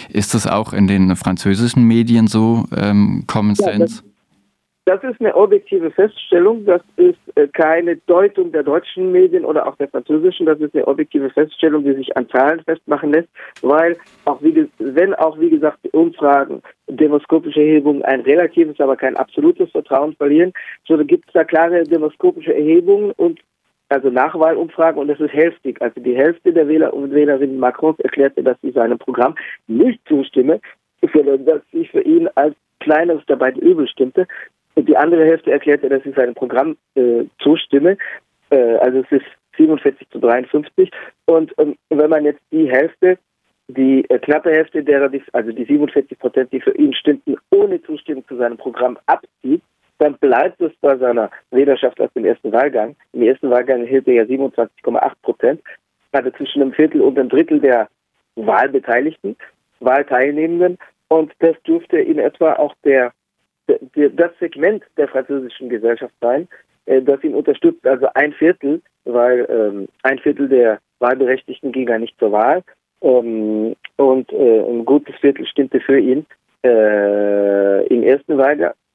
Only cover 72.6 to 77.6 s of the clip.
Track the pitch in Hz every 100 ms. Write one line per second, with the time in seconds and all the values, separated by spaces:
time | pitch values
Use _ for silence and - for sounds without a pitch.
72.6 | - _ _ - 156 127 117 110 107 107
73.6 | 113 - - - 135 131 123 - 127 110
74.6 | 107 120 117 143 - - 143 139 123 -
75.6 | - 127 - 135 117 135 - _ _ _
76.6 | 127 113 107 104 101 101 101 101 101 101